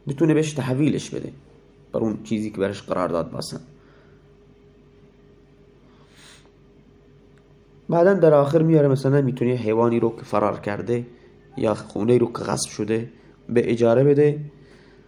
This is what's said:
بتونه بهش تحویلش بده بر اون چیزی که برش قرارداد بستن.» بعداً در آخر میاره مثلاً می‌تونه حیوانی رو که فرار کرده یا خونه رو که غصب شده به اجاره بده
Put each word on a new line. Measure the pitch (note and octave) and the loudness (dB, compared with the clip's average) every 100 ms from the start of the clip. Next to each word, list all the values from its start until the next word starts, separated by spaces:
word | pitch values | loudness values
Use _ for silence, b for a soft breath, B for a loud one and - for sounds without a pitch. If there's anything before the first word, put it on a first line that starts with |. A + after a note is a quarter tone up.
| - | -8
بتونه | C3+ D#3+ | -2 0
بهش | D3+ D#3 | 2 -2
تحویلش | - C3 C3 D3 F2+ - | -4 -4 0 0 -2 -6
بده | - - - - - _ _ - | -12 -12 -16 -20 -20 _ _ -10
بر | - | -4
اون | A2+ G#2+ | -4 -4
چیزی | - A2 G#2+ | -6 -6 -6
که | F#2 | -4
برش | G2 G2+ | -4 -6
قرارداد | - F2+ F2 E2+ D#2+ | -6 -4 -2 -4 -6
بستن.» | - - E2 - - b b b b b b _ _ _ _ _ _ - _ _ C#3+ _ _ _ _ _ b b b b b b _ C#3+ _ _ _ C#3 _ _ _ _ _ _ - - | -8 -12 -12 -18 -20 b b b b b b _ _ _ _ _ _ -20 _ _ _ _ _ _ _ _ b b b b b b _ _ _ _ _ _ _ _ _ _ _ _ -18 -2
بعداً | E3+ F3+ | 2 4
در | G3 D#3+ | 6 6
آخر | D3 C#3 E3 | 6 4 2
میاره | D#3+ D#3+ C#3+ | 4 4 4
مثلاً | C3+ C#3 C#3+ | 2 2 2
می‌تونه | C3+ A2 B2 | 0 -2 -2
حیوانی | B2 G#2+ A2 A#2+ A#2 | -2 0 2 2 2
رو | A#2 A2+ | 0 -4
که | |
فرار | - G#2 G#2+ - | -4 0 0 -2
کرده | G2+ G#2 - A#2+ A#2+ B B B B - | -6 -6 -4 -6 -6 B B B B -4
یا | A2 | -2
خونه | G#2 - - A2 B2 | -2 -6 -4 2 2
رو | A#2 | 0
که | - | -4
غصب | - - - | -6 -6 -6
شده | - G#2+ A2 A#2 b b b - | -8 -4 -4 -6 b b b -4
به | A#2 G#2 | -2 0
اجاره | A2+ A#2 A#2 | 2 4 4
بده | C#3+ C#3 D3 D3+ D3 b b b b b | 4 4 2 0 -10 b b b b b